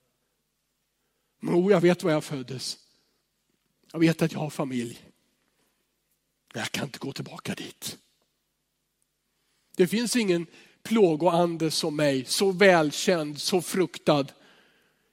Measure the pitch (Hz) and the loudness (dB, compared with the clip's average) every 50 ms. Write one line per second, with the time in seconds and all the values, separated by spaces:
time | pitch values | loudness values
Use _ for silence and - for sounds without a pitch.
0 | _ _ _ _ _ _ _ _ _ _ _ _ _ _ _ _ _ _ _ _ | _ _ _ _ _ _ _ _ _ _ _ _ _ _ _ _ _ _ _ _
1 | _ _ _ _ _ _ _ _ - 156 170 175 180 202 202 170 170 175 175 - | _ _ _ _ _ _ _ _ -4 0 0 2 4 4 4 4 4 2 2 2
2 | - 170 151 151 - - 156 131 127 127 135 123 - - - - _ _ _ _ | 0 0 0 -2 -2 -6 -10 -10 -10 -10 -12 -10 -10 -10 -12 -12 _ _ _ _
3 | _ _ _ _ _ _ _ _ _ _ _ _ _ _ _ _ _ _ - 160 | _ _ _ _ _ _ _ _ _ _ _ _ _ _ _ _ _ _ -2 2
4 | 165 165 160 - 170 160 - - 156 147 - - 151 131 131 123 117 120 - - | 2 2 2 2 0 -2 -2 -4 -6 -6 -6 -6 -6 -4 -4 -6 -6 -6 -10 -14
5 | - - _ _ _ _ _ _ _ _ _ _ _ _ _ _ _ _ _ _ | -20 -20 _ _ _ _ _ _ _ _ _ _ _ _ _ _ _ _ _ _
6 | _ _ _ _ _ _ _ _ _ - - 117 110 - - - - 135 - - | _ _ _ _ _ _ _ _ _ -14 -10 -10 -8 -6 -6 -6 -8 -8 -10 -10
7 | - 135 135 - 139 - - 170 - - - - - - - - - - - - | -10 -10 -10 -10 -12 -12 -14 -12 -10 -10 -10 -10 -12 -14 -14 -14 -14 -14 -14 -14
8 | _ _ _ _ _ _ _ _ _ _ _ _ _ _ _ _ _ _ _ _ | _ _ _ _ _ _ _ _ _ _ _ _ _ _ _ _ _ _ _ _
9 | _ _ _ _ _ _ _ _ _ _ _ _ _ _ - - 180 170 196 226 | _ _ _ _ _ _ _ _ _ _ _ _ _ _ 0 0 2 2 2 0
10 | 247 214 - 247 220 190 175 170 170 - - - - _ _ _ - - 220 226 | -2 0 0 0 2 2 0 0 -2 -8 -14 -20 -20 _ _ _ -6 -2 2 4
11 | 202 170 156 147 165 180 170 170 175 175 170 156 160 156 - - - 165 147 156 | 4 4 4 2 2 2 2 2 2 0 0 -2 -4 -2 -2 -2 -4 -2 -2 0
12 | 151 143 135 131 127 - - - 208 196 185 175 208 190 180 165 156 147 - - | 2 2 2 0 -2 -4 -2 0 0 2 4 6 8 8 8 6 4 2 -2 -2
13 | - - 185 165 151 147 147 143 - - 190 180 - - - 190 175 - - - | 0 0 0 0 -2 -6 -8 -8 -4 -2 0 -2 0 -2 -2 -2 -2 -2 -4 -2
14 | - 165 151 143 139 139 - _ _ _ _ _ _ _ _ _ _ _ _ _ | 0 2 2 2 0 -2 -8 _ _ _ _ _ _ _ _ _ _ _ _ _
15 | _ _ | _ _